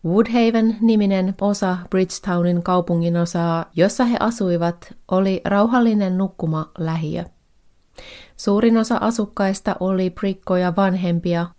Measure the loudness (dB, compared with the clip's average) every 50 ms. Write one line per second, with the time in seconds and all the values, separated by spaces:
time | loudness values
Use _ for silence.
0 | -2 0 2 2 2 2 2 2 2 2 2 2 2 0 0 2 2 2 4 4
1 | 2 2 2 0 0 -2 -2 -2 -2 -2 0 0 0 -2 -2 -4 -6 -4 0 0
2 | 0 -2 -4 -8 -4 -2 -2 0 0 0 0 0 0 0 0 0 0 0 -2 0
3 | 0 0 0 0 -2 -2 -2 -2 -2 0 -2 -2 -4 -6 _ 2 2 2 2 0
4 | 0 0 0 0 0 -2 -2 -2 -2 -2 0 0 0 -2 -4 -6 -16 -20 -20 -20
5 | -6 -2 0 2 2 2 -2 -2 -2 0 2 2 2 2 2 4 4 4 2 2
6 | 0 0 0 0 -2 -2 -4 -4 -4 -2 -2 -4 -4 -8 _ -6 -6 -4 -4 -4
7 | -4 -4 -6 -6 -8 -10 _ _ _ _ _ _ _ -20 _ _ _ _ _ -20
8 | -20 -20 -20 -20 -20 -20 _ -6 -2 0 2 4 4 4 4 2 2 0 -2 0
9 | 0 0 0 -2 -4 -6 -2 -2 -2 -2 -2 -2 -4 -4 -4 -2 -2 -2 0 0
10 | -2 -2 -4 -4 -4 -4 -4 -6 _ -2 -2 0 0 0 0 0 0 0 0 0
11 | -2 -2 -2 -2 -2 -2 -2 -2 -2 -6 -10